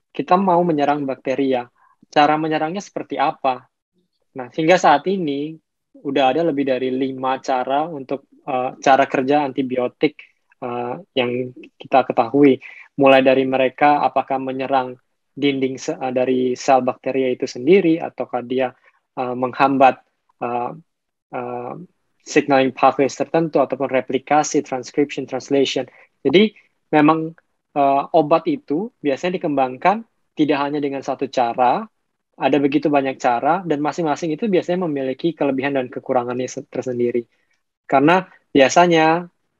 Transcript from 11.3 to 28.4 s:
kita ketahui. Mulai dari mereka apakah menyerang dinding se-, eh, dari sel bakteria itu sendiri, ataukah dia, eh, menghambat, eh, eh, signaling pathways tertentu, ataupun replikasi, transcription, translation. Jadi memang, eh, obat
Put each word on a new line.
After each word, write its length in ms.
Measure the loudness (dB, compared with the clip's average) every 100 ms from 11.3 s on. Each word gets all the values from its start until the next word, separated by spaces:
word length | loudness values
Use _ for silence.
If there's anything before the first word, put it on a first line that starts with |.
| -4 -8 -12 -20 _
kita 320 | 0 2 2
ketahui. 560 | 0 0 4 6 4 -2 -20 -12 2
Mulai 320 | 6 6 6
dari 160 | 4
mereka 640 | 2 0 0 2 2 4 0
apakah 320 | -2 -4 -4
menyerang 560 | -6 -6 -2 -2 -2 -10 _ _ _ -4
dinding 400 | -2 0 -2 -4
se-, 240 | -8 -6
eh, 140 | -4 -2
dari 400 | 0 0 0 -2
sel 240 | 2 2
bakteria 480 | 2 -4 -4 -2 -2
itu 160 | -4
sendiri, 560 | -6 -4 4 4 4 0
ataukah 400 | -2 -8 -6 -8
dia, 320 | -4 -2 -2 -6 _ _ _ -8
eh, 160 | -6 -4
menghambat, 640 | -4 2 2 6 4 4 _ _ _ _
eh, 320 | -6 -4 -6 -10 -20 _ _ _ _ -10
eh, 380 | -8 -10 -10 -12 -16 _ _ _
signaling 480 | -6 -4 0 0 -2
pathways 480 | 0 0 2 -2 -4
tertentu, 400 | -4 -2 0 -2
ataupun 320 | -2 -4 -4
replikasi, 720 | -4 -2 -6 0 0 2 -2
transcription, 640 | -4 -8 -6 -2 -2 -4 -8
translation. 560 | -10 -2 0 0 -2 -8 -14 _ _
Jadi 320 | 0 2 2 -2 _ _ _
memang, 480 | 2 4 2 -2 -12 _ _ _ 0
eh, 280 | 2 2 2 0
obat 320 | 2 2